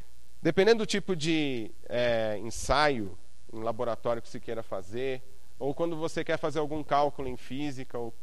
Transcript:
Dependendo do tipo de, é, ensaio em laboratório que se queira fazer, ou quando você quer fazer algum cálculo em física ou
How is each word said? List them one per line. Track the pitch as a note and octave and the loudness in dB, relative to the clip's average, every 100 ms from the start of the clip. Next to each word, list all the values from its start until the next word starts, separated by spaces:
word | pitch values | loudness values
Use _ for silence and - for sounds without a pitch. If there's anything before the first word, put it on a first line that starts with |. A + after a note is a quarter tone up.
| - - - - | -4 -4 -4 -2
Dependendo | E3 F#3+ G3+ A3+ | 2 6 6 6
do | G#3+ | 4
tipo | G3+ - F3 | 0 0 0
de, | D#3 D#3+ C#3+ B2 G#2 - - | 2 2 2 0 -2 -4 -2
é, | B2 A#2+ A#2 A2 G#2 | 0 2 2 2 0
ensaio | A2+ - - C3+ D3+ B2+ G2 - - - - | -2 -2 2 4 4 2 -2 -4 -6 -6 -6
em | A2+ | -4
laboratório | A2+ A#2 A#2 A2 A#2+ A#2 | -2 0 0 0 0 0
que | - | -2
se | B2+ | -4
queira | - A2+ | -2 -4
fazer, | - G2 F#2+ A#2 C3+ B2+ - - - - | -2 -4 -4 -2 -2 -2 -4 -4 -4 -2
ou | C3 D3 | -2 0
quando | E3+ D#3+ | 0 0
você | D#3+ E3+ | -2 -2
quer | D#3 D#3 | 0 0
fazer | D#3 D3 | 0 0
algum | D3 D3+ | 0 -2
cálculo | C#3+ C#3+ D3 C#3+ C3 | 2 4 4 2 -2
em | B2 | -2
física | - C3 D3 C3 C3 A#2+ | -4 -2 -2 -2 -4 -2
ou | A#2 - | -4 -4